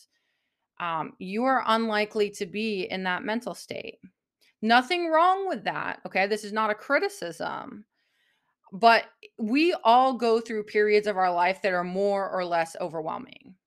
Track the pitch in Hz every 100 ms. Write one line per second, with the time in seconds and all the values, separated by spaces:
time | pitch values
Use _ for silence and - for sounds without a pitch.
0 | _ _ _ _ _ _ _ - 175 165
1 | 151 - 185 208 254 262 - 220 226 208
2 | 208 220 208 202 196 202 220 202 180 185
3 | 185 180 - 226 226 170 - - - -
4 | 185 _ _ _ _ _ 214 240 247 349
5 | 339 311 349 381 381 269 180 156 175 -
6 | 180 185 202 208 208 214 220 214 - 285
7 | 403 - 170 160 175 - - 208 214 _
8 | _ _ _ _ _ _ _ 190 233 226
9 | - _ - - 214 262 330 320 - 240
10 | 262 240 233 226 226 220 208 214 214 208
11 | 208 185 185 175 180 185 196 180 180 185
12 | 202 196 190 190 180 170 165 - 175 160
13 | 156 - - - - 190